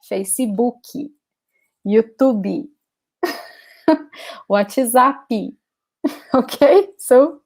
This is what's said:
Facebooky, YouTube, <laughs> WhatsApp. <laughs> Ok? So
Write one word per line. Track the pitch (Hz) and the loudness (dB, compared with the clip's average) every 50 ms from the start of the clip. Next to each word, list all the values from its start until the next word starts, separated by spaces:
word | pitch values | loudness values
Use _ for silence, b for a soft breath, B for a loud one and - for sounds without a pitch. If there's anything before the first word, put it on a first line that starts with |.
| _ _ | _ _
Facebooky, | 208 196 196 196 - - 262 226 202 190 240 247 240 _ _ - - - 294 294 _ _ _ _ _ _ _ _ _ _ _ _ _ _ _ | -8 -8 -6 -6 -6 -6 -4 -6 -2 -2 -2 -4 -4 _ _ -16 -14 -14 -14 -14 _ _ _ _ _ _ _ _ _ _ _ _ _ _ _
YouTube, | 196 208 220 220 220 _ _ 262 269 247 208 185 202 185 156 147 - _ _ _ _ _ _ _ _ _ _ | 0 0 0 0 0 _ _ 0 0 0 0 -4 -6 -6 -8 -10 -12 _ _ _ _ _ _ _ _ _ _
<laughs> | - - - - - - - _ _ _ _ _ _ - 311 311 - _ - - - - - - - _ | -8 -8 -8 -10 -16 -20 -20 _ _ _ _ _ _ 0 0 0 -2 _ -20 -20 -20 -20 -20 -20 -8 _
WhatsApp. | 196 202 202 202 - - 262 233 233 254 247 269 277 269 - _ 233 214 170 - - _ _ _ _ _ _ _ _ _ _ | -2 -2 -2 -2 -2 -4 -4 0 2 2 2 2 0 -4 -8 _ -6 -6 -6 -8 -14 _ _ _ _ _ _ _ _ _ _
<laughs> | 294 - - - _ - | -8 -8 -8 -12 _ -2
Ok? | 262 247 - - - 294 277 311 392 392 - - _ | -2 -2 -2 0 2 4 6 6 4 2 2 -8 _
So | - - 247 247 277 320 330 - _ | 0 4 4 6 4 4 0 -10 _